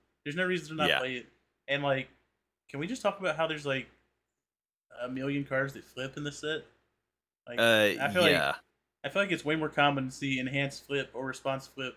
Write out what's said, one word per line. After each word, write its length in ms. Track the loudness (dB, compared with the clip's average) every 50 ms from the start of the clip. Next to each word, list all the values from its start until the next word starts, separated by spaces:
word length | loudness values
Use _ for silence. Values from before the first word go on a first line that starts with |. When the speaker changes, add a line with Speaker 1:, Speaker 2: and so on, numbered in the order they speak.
| _
Speaker 1:
<laughs> 160 | _ _ _ -12
Speaker 2:
There's 140 | -8 -2
no 80 | -2 0
reason 240 | 0 0 -2 -4 -8
to 60 | -4
not 120 | 0 2
Speaker 1:
Yeah. 120 | 2 2 2
Speaker 2:
play 160 | 0 -2 -4
it. 100 | -6 -10 -12 _ _ _ _ _ _ _
And, 160 | -2 -2 0 2
like, 240 | 0 0 0 -2 -8 _ _ _ _ _ _ _ _ _ _ _ _
can 100 | -8 -8
we 80 | -6
just 140 | -6 -6 0
talk 180 | 0 -2 -2 0
about 160 | -2 -2 0
how 120 | 0 0
there's, 180 | 0 0 -4 -2
like, 220 | -2 -2 -2 -2 -8 _ _ _ _ _ _ _ _ _ _ _ _ _ _ _ _ _ _ _ _ -12 -10
a 80 | -8 -6
million 340 | -6 -4 -2 -2 -2 -2 -2
cards 300 | 0 0 0 0 0 -4
that 100 | -12 -16
flip 320 | -14 -10 -8 -8 -8 -6
in 80 | -6 -6
this 160 | -6 -6 -6
set? 240 | -4 -4 -4 -4 -6 -12 _ _ _ _ _ _ _ _ _ _ _ _ _ _ _ -8
Like, 100 | 0 4
Speaker 1:
Uh, 420 | 6 6 8 8 6 4 4 2
Speaker 2:
I 80 | -2 0 4
feel 80 | 4
like, 100 | 6 6
Speaker 1:
yeah. 240 | 6 6 4 2 -2 -4 _ _ _ _ _ _ _ _ -10
Speaker 2:
I 40 | -4
feel 120 | 0 0
like 100 | 0 0 0
it's 100 | -2 0
way 140 | -2 0
more 100 | 0 0
common 380 | -2 2 4 4 4 4 2 -2
to 60 | -4
see 280 | -6 -4 -2 -2 -2 -2
enhanced 460 | -2 -2 -2 -2 -2 -2 -4 -10 -8
flip 220 | -4 -4 -4 -4 -4 -8
or 120 | -8 -6
response 420 | -6 -8 -4 -4 -4 -4 -4 -6
flip 280 | -12 -10 -8 -8 -8 -8